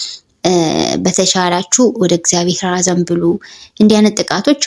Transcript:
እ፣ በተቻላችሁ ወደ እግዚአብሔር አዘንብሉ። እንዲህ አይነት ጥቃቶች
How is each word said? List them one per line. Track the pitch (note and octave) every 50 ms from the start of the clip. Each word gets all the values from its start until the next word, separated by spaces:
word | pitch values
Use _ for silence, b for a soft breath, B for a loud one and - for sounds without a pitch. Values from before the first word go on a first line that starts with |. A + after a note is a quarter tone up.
| B B B B B B _ _ -
እ፣ | E3+ F#3 F3 E3 D#3 - D#2+ - - - D#2+
በተቻላችሁ | - F#3+ E3+ G3 F#3+ F#3 - F#3+ F3+ F3 F3 F3+ F#3 - - - B3+ A3+ -
ወደ | A3+ G3+ E3+ F3
እግዚአብሔር | E3+ E3+ - - F3 F3 F3 F3 - -
አዘንብሉ። | F#3 F3+ F3+ F3+ F#3+ F3 F3+ F3 E3+ F3 E3+ E3+ E3+ F3 G3+ B B B B B B B
እንዲህ | B G#3+ G#3+ A3
አይነት | G#3+ G#3+ G#3 G#3
ጥቃቶች | G#3+ E3 - - F3+ G3+ - D4 C#4+ -